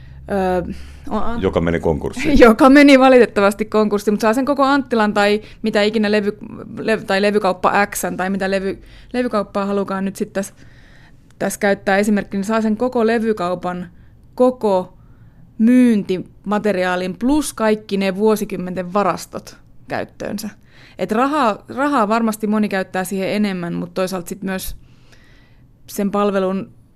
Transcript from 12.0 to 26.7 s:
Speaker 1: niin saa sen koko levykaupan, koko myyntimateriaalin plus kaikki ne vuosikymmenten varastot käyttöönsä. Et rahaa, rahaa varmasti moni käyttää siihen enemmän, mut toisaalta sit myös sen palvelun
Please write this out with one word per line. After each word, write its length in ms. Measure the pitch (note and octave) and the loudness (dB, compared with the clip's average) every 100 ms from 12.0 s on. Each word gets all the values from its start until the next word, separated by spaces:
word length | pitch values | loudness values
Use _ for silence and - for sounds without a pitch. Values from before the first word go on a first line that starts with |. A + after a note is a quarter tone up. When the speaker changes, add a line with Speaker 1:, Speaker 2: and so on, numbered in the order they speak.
| G#3 G3+ - G3 | 2 0 -2 -6
Speaker 1:
niin 80 | F#3+ | -2
saa 140 | A3 | -2
sen 160 | A3 G#3+ | 0 -2
koko 300 | B3 B3 A3 | -2 0 0
levykaupan, 840 | A#3 A3 G#3+ F3 F3+ F3+ F3+ F3+ - - - - | 0 -2 -2 -4 -6 -6 -8 -12 -18 -20 -20 -10
koko 640 | - B3+ B3+ G#3+ F#3 F#3 - - - - - - - | 0 0 2 0 0 -2 -12 -20 -20 -20 -20 -12 0
myyntimateriaalin 1600 | A3 B3+ B3 G#3+ F3+ F#3 - - G3 G#3 G#3 F3+ F#3 F3+ F#3 E3+ | 4 6 6 4 0 -4 -6 -12 -4 -2 0 0 0 -2 -4 -2
plus 360 | B3 D4+ - | 0 0 0
kaikki 420 | - A3 G#3+ G#3+ G3 | -2 0 0 -2 -2
ne 200 | G3 F#3 | -2 0
vuosikymmenten 760 | A3 G#3 G3+ F#3 F3+ F3+ F3+ | 2 2 -2 -8 -8 -8 -4
varastot 640 | G3+ F#3 - - - - - - - - | -2 0 -2 -8 -14 -16 -20 -20 -20 -10
käyttöönsä. 600 | A#2+ G#2 - - G#3 G#3 - - - - - | -8 -8 -10 -10 -8 -12 -16 -20 -20 -18 -8
Et 140 | F#3 | -4
rahaa, 520 | G#3+ C#4 D4+ A#3 G3 - | -2 0 0 -2 -2 -8
rahaa 400 | A#3 D4 C4+ G3+ | -4 -2 0 0
varmasti 380 | A3+ A3+ G#3+ G#3 | 0 -2 -4 -2
moni 220 | G#3+ G#3 | -2 -2
käyttää 360 | G3 F#3 F#3 | -4 -4 -6
siihen 240 | F#3 F#3+ F#3 | -6 -4 -4
enemmän, 460 | G#3 G#3 F#3 E3+ | -2 -2 -4 -6
mut 200 | F3 F3 | -8 -6
toisaalta 340 | F#3+ F#3 F#3 F3 | -6 -4 -6 -10
sit 140 | F#3+ | -10
myös 340 | F#3+ F#3 - - - - - - - - _ - - _ - | -8 -8 -8 -12 -16 -20 -20 -20 -20 -20 _ -20 -20 _ -14
sen 240 | - G3+ | -6 -2
palvelun 600 | G3+ G#3 G3 F#3 F#3+ - | 0 0 0 -2 -4 -8